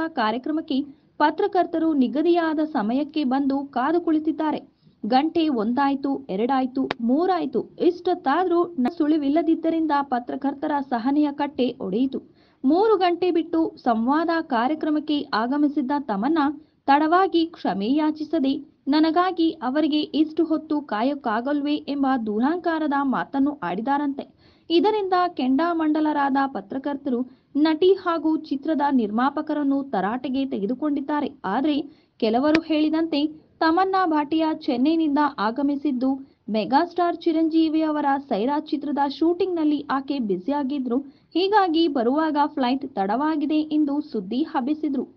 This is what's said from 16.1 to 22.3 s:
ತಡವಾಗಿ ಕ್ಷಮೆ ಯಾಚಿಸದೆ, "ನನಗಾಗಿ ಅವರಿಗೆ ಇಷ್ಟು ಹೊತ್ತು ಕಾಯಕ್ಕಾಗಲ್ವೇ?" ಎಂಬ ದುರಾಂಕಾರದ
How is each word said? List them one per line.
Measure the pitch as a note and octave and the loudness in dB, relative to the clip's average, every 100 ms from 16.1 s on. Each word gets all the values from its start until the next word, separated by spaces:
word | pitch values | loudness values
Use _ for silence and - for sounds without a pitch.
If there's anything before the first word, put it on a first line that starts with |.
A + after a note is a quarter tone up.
| G3 B3+ D#4+ C#4 D4 - _ - | -2 0 2 0 -2 -10 _ 2
ತಡವಾಗಿ | C#4+ D#4 F4 F#4+ E4+ E4 | 2 4 4 4 2 0
ಕ್ಷಮೆ | - A3+ F#3+ G#3 | -2 -4 -2 0
ಯಾಚಿಸದೆ, | D4 D#4 D4+ D4+ C#4 C4+ C#4 - _ - | 2 0 -2 -2 0 0 -2 -6 _ 0
"ನನಗಾಗಿ | D4+ D#4+ E4 F#4 F4+ E4 | 2 4 4 2 2 0
ಅವರಿಗೆ | - B3 C#4+ D#4 D4+ | 0 -2 0 0 0
ಇಷ್ಟು | D4+ C#4 D#4 D#4 D#4+ | 0 0 0 0 0
ಹೊತ್ತು | D#4 D#4 D4 | -2 -2 -4
ಕಾಯಕ್ಕಾಗಲ್ವೇ?" | C#4+ G#3 B3+ C#4+ B3 G#3+ B3+ D4 C#4+ D4 | -2 -2 0 -2 -2 -2 0 -2 0 -2
ಎಂಬ | - C#4+ C4+ C4 | -4 -2 0 0
ದುರಾಂಕಾರದ | A3 | -2